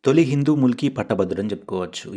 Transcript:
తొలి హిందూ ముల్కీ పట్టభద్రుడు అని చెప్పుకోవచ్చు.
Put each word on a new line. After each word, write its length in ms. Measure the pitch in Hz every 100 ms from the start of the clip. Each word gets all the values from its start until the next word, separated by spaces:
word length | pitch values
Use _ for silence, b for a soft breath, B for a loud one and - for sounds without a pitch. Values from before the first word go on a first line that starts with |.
తొలి 200 | 139 151 147
హిందూ 200 | 143 143 151
ముల్కీ 260 | 131 117 143 131
పట్టభద్రుడు 440 | 104 98 95 -
అని 80 | 104
చెప్పుకోవచ్చు. 540 | 95 - 95 90 - 95